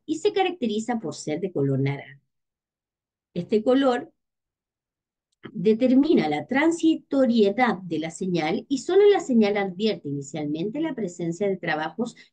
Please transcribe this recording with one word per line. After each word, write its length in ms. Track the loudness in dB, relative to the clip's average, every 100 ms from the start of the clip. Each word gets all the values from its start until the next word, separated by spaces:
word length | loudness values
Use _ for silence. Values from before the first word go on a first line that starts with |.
| -8
y 140 | -4
se 140 | -2
caracteriza 640 | 0 -2 -2 -4 -4 -4 -6
por 160 | -8 -10
ser 240 | -8 -6
de 120 | -4
color 280 | -2 -2 0
naranja. 420 | -2 -4 -10 -20 _ _ _ _ _ _ _ _ _ _ _
Este 300 | -10 -2 0
color 480 | 2 2 2 0 -6 _ _ _ _ _ _ _ _ _ _ _ _ _ -14
determina 760 | -2 0 2 4 4 4 4 2
la 200 | -2 -2
transitoriedad 1300 | 0 0 2 2 0 0 2 4 4 4 2 0 0
de 220 | -6 -6
la 100 | -6
señal 560 | -6 -4 -2 0 -4 -4
y 120 | -6
solo 280 | 2 6 6
la 120 | 4
señal 380 | 2 4 4 2
advierte 520 | -2 -2 -2 -2 -6
inicialmente 720 | -8 -8 -8 -6 -4 -6 -4
la 140 | -6 -6
presencia 520 | -8 -6 -6 -2 -4
de 80 | -2
trabajos 600 | -4 -4 -6 -6 -8 -10 -20